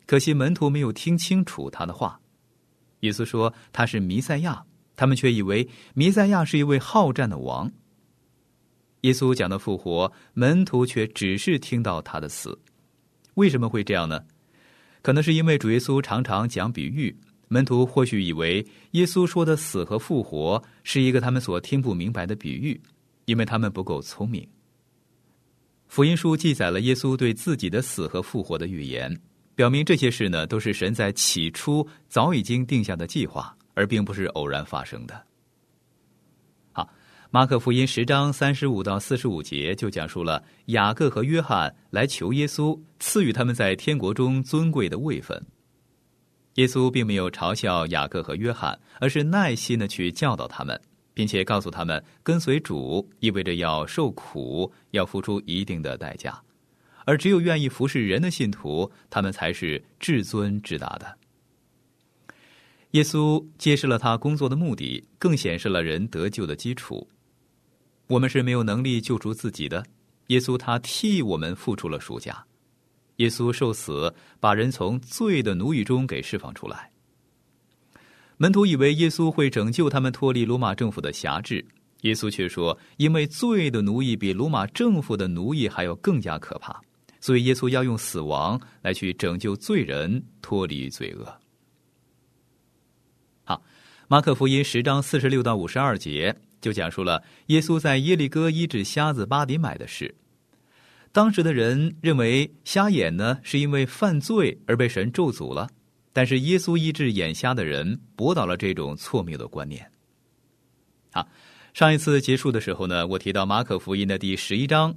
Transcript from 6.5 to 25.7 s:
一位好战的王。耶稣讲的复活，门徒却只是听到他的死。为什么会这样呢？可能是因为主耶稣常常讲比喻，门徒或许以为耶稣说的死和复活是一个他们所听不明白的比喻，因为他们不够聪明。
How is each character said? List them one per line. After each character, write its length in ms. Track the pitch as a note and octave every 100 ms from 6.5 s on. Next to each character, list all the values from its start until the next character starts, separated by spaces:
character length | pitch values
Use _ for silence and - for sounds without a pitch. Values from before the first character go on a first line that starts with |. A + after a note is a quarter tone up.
| D3+
一 60 |
位 160 | C#3+ C3+
好 340 | - A3 E3
战 160 | B2+ A#2
的 80 | D#2
王。 340 | B1+ B1 G#2 - _ _ _ _ _ _ _ _ _ _ _ _
耶 100 | B2+
稣 220 | B2+ C3
讲 160 | B2 F#2
的 80 | G2
复 180 | - F#2
活， 340 | F2+ E2+ F#2+ - _
门 320 | - B2+ F3
徒 220 | F#3 B2 B2
却 200 | A2+ A2
只 280 | - G2 G2
是 220 | - D#3
听 240 | - A#2+
到 180 | A2 E2+
他 180 | - D#2+
的 80 | D2+
死。 320 | - - - _ _ _ _ _ _ _
为 160 | - G3
什 100 | C3
么 80 | A#2
会 160 | A2+
这 80 | G2+
样 160 | F#2+ E2
呢？ 160 | D#2 - _ _ _ _ _ _ _
可 100 | -
能 100 | C#3
是 120 | D#3
因 100 | D#3+
为 140 | E3 D3
主 120 | A2
耶 80 | A#2+
稣 220 | C3 C#3
常 240 | C#3 A2+
常 240 | A#2+ G2+ A#2
讲 240 | F#2+ G#2
比 120 | A#2+
喻， 300 | D2 C#3 A#2+ - _ _ -
门 140 | B2
徒 220 | C3 B2
或 220 | B2+ C#3+ B2
许 160 | G#2+
以 100 | F2
为 340 | D#2 E2 F#2+ G#2 - _
耶 120 | E3+
稣 220 | F3 F#3 F3
说 180 | F3+
的 100 | D#3+
死 300 | D#3 - F#2+
和 140 | E2 A2
复 240 | - C#3+
活 400 | - D2+ D#2+ A2 - _
是 200 | - C#3
一 100 | B2+
个 80 | B2+
他 100 | B2
们 120 | B2+
所 180 | A2 F2
听 220 | - C#3
不 100 | B2+
明 180 | F2 F#2
白 160 | A2 F2
的 80 |
比 200 | G#2 D2+
喻， 260 | C2 C#3+ - - _ _ _ -
因 100 | A2+
为 80 |
他 140 | A2 A2+
们 120 | G#2+
不 140 | F#2
够 160 | F2+ D2
聪 260 | - - G#2+
明。 220 | G2+ - _ _ _ _ _ _ _ _ _ _ _ _